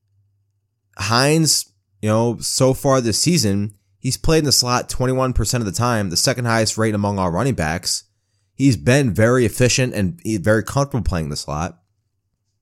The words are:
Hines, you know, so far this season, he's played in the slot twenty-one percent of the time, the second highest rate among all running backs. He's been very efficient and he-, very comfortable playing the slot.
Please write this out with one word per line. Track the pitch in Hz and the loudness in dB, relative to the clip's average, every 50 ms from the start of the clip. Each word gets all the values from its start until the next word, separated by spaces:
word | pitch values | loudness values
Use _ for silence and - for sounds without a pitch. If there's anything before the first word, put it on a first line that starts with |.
| _ _ _ _ _ _ _ _ _ _ _ _ _ _ _ _ _ _ _ - | _ _ _ _ _ _ _ _ _ _ _ _ _ _ _ _ _ _ _ -8
Hines, | 101 104 117 120 135 143 156 165 160 139 - - - - _ _ _ _ _ _ | -4 0 0 2 2 4 4 2 2 2 0 -2 -4 -8 _ _ _ _ _ _
you | - 107 | -2 0
know, | 107 - 120 120 113 82 | 2 2 2 0 -2 -4
so | - - - - 131 131 131 | -6 -6 -2 2 2 2 2
far | - - 143 135 131 | 2 0 0 2 2
this | 120 113 - - | 2 0 0 0
season, | - - 180 156 113 104 98 101 101 104 - _ _ _ _ _ | 0 2 2 2 2 0 0 -2 -2 -4 -8 _ _ _ _ _
he's | - 131 120 - | -8 -6 -6 -2
played | - 165 160 160 | 0 2 2 2
in | 151 | 2
the | 135 | 2
slot | 110 - 123 123 123 120 - - | 2 0 2 2 0 -2 -2 -4
twenty-one | - - 127 127 127 131 131 127 | -4 -2 -2 0 0 0 0 0
percent | 123 - 117 - - 123 | 0 0 0 0 -2 -2
of | 117 | -2
the | 98 | -4
time, | 85 - 117 123 120 110 101 90 | -2 -2 -2 0 0 0 -2 -2
the | 82 - | -2 0
second | - 139 120 127 120 | 0 0 0 0 0
highest | 120 113 113 113 107 - | 0 0 2 0 0 0
rate | 110 110 113 104 | 0 0 0 0
among | 104 104 101 101 98 | 0 0 0 0 0
all | 92 90 | -2 0
running | 82 90 120 135 120 | 0 0 0 0 0
backs. | - 80 78 80 90 - - - - - _ _ _ _ _ _ _ _ _ _ | -2 -2 -2 -2 -4 -4 -4 -6 -6 -8 _ _ _ _ _ _ _ _ _ _
He's | - 135 139 120 | 2 2 2 2
been | 73 71 95 127 143 139 120 85 | 2 2 2 2 2 2 0 2
very | 104 110 113 127 127 120 | 2 2 4 4 2 2
efficient | 101 - - 123 120 - - 131 127 - | 0 2 2 2 2 2 0 -2 -2 -2
and | 104 98 90 78 - | -2 -2 -2 -4 -4
he-, | - 110 110 | -4 -4 -4
very | 101 80 110 107 110 | 0 2 2 2 2
comfortable | - - - 139 139 135 - 120 | 0 -2 -2 -2 -2 -2 -2 -4
playing | 92 - 98 85 80 71 | -2 -2 -2 -2 -2 -4
the | 71 | -6
slot. | - - - 71 76 85 - - _ _ _ _ _ _ _ _ _ _ _ _ _ _ _ _ _ | -8 -8 -6 -6 -4 -6 -6 -8 _ _ _ _ _ _ _ _ _ _ _ _ _ _ _ _ _